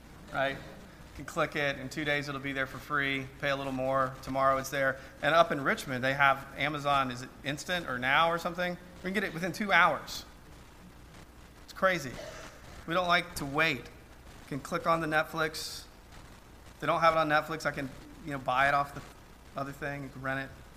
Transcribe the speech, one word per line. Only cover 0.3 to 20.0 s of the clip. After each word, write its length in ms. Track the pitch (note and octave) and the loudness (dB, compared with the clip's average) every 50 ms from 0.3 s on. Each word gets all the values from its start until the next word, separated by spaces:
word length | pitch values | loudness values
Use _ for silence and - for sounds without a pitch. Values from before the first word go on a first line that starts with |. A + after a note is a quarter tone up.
| - | -2
right? 200 | C3+ C3+ C#3 C3+ | 0 0 0 -2
You 640 | C#3+ - - - - - - - - - - - | -4 -10 -14 -16 -16 -18 -18 -18 -20 -20 -16 -14
can 80 | - C#3+ | -12 -12
click 320 | - - E3+ D#3 - - | -8 -2 0 0 0 0
it, 200 | D#3+ D3 C#3+ C#3 C3+ | 0 0 0 0 -2
in 80 | B2+ C3 | -6 -8
two 160 | - D#3+ D#3 | -6 -4 0
days 240 | D3 D3 D3 C#3 D3 | 0 0 0 0 -2
it'll 120 | C#3 C3+ | -6 -6
be 120 | C3 C#3 C3+ | -4 -4 -2
there 140 | C3+ C3+ | -2 -2
for 120 | C3 - B2 | -4 -4 -12
free, 480 | - - D3+ C#3+ C#3 C#3 C#3 C3+ C3+ B2+ - - | -8 -4 -2 0 0 0 0 -2 -4 -6 -10 -4
pay 100 | - C#3+ | -2 0
a 60 | C#3 | 0
little 160 | C#3 C#3 C#3 C3 | 0 -2 -4 -2
more, 400 | B2+ C3 C3 C3+ C3+ C3 B2+ C3 - - | -2 0 0 2 2 2 0 -2 -6 -8
tomorrow 360 | C3+ C3 C3+ C3+ C3+ C3+ C3+ | -4 0 2 4 4 4 2
it's 100 | C3 - | 0 -2
there. 280 | - C#3+ C3+ C3+ C3 - - - - - - | -2 2 2 2 0 -2 -8 -16 -14 -2 0
And 120 | D3 D#3 | 4 6
up 160 | E3 E3+ E3 | 6 6 6
in 140 | E3 D3 C3+ | 4 0 2
Richmond, 400 | D#3 G#3+ G#3+ - D3 C3 B2 B2 | 0 0 0 -2 -4 -4 0 0
they 100 | C3 C3+ | 0 4
have 300 | C#3 C#3+ C#3 C3+ C3 - - - | 8 8 8 8 6 0 -10 -4
Amazon, 540 | - C#3 D3 D3+ D3 C#3 C#3+ C#3+ C#3 C3+ B2+ | -2 -2 -2 -2 -2 0 2 2 2 2 0
is 120 | B2 B2 C3 | -2 -6 -8
it 60 | - - - - | -12 -14 -10 -6
Instant 460 | C3+ C#3+ C#3+ - - F3+ F3 E3 C#3 | -6 -6 -6 -4 -4 -4 -4 -2 -4
or 100 | C3 B2 | -4 -2
Now 320 | B2 C3 C#3 D3+ E3 E3+ | 2 4 4 6 6 4
or 80 | E3+ E3+ | 2 0
something? 380 | - F3+ E3+ E3+ F3+ F3 F3 F3 - - - - - | -2 -4 -2 -2 -2 -2 -2 -6 -10 -16 -18 -8 -6
We 60 | F#3 | -2
can 60 | F#3+ | -2
get 100 | G#3+ G3 | 0 -2
it 100 | E3+ D#3 | -2 -4
within 160 | D#3+ F3 F#3+ | -4 -4 -4
two 220 | D3+ - A3 G3 F#3+ | -2 -2 0 4 6
hours. 520 | E3+ F3 E3+ C#3+ A#2 - - - - - - - - - - - - - - - - - - - - - - - - - - - - - - - - - | 8 8 8 6 2 -2 -8 -10 -12 -12 -14 -18 -20 -20 -20 -20 -20 -20 -20 -20 -20 -20 -20 -18 -20 -20 -18 -18 -18 -18 -18 -20 -20 -20 -20 -20 -20 -20
It's 80 | - - | -16 -6
crazy. 400 | - F#3+ F#3+ F#3 E3+ C#3+ B2+ A#2+ - - - - - - - - - - - - - - | 0 2 2 2 2 -2 -6 -10 -10 -12 -12 -12 -14 -14 -14 -16 -16 -18 -16 -16 -14 -8
We 80 | - E3 | -2 0
don't 140 | F3+ F3+ F3 | 0 4 6
like 260 | E3+ F3 E3+ E3+ - | 4 4 4 2 -6
to 80 | - D3 | -6 -6
wait. 340 | C#3+ C#3 D3+ D#3+ E3 D3 A2+ | -2 2 2 2 2 2 0
You 680 | - - - - - - - - - - - - - - | -6 -12 -16 -18 -20 -20 -20 -20 -20 -20 -20 -20 -12 -10
can 120 | D#3 C3+ | -8 -8
click 260 | - - F#3 E3+ E3 | -6 -4 -4 -2 2
on 140 | F3 E3 E3 | 2 2 2
the 80 | E3 D#3 | 2 2
Netflix. 760 | D#3 D#3 D#3 - - D#3+ D#3 D#3+ D#3 - - - - - - - - - - - - - - - - - - - - - - - - | 2 2 0 0 0 -2 -2 -2 -2 -4 -8 -8 -10 -12 -14 -16 -20 -20 -20 -20 -20 -20 -18 -18 -20 -20 -20 -20 -20 -20 -20 -20 -14
If 60 | - | -6
they 60 | - | 0
don't 140 | C#3+ E3 D#3+ | 0 2 6
have 140 | E3 E3 D#3+ | 8 8 8
it 40 | D#3+ | 8
on 100 | D#3+ D3+ | 4 6
Netflix, 380 | D3+ D3+ D3+ D3+ D#3+ D3+ - | 4 4 4 2 -4 -2 -2
I 60 | D3+ C#3 | -2 -2
can, 180 | D#3 C#3 - - - - - - - - | -2 -6 -8 -8 -12 -16 -16 -16 -14 -10
you 80 | D#3+ C#3+ | -8 -8
know, 60 | C3+ | -6
buy 300 | B2 C3 B2+ B2+ C#3 C#3 | -2 0 4 4 6 6
it 60 | C#3+ | 6
off 200 | C#3+ C#3+ D3 - | 4 2 0 -4
the 80 | C#3 - - - - - - - - - - - | -12 -14 -14 -18 -20 -20 -20 -20 -20 -20 -12 -8
other 160 | C3+ C#3 C#3 C#3 | -8 -8 -8 -8
thing, 320 | - D#3 C#3+ C#3+ C#3+ | -8 -6 -6 -6 -6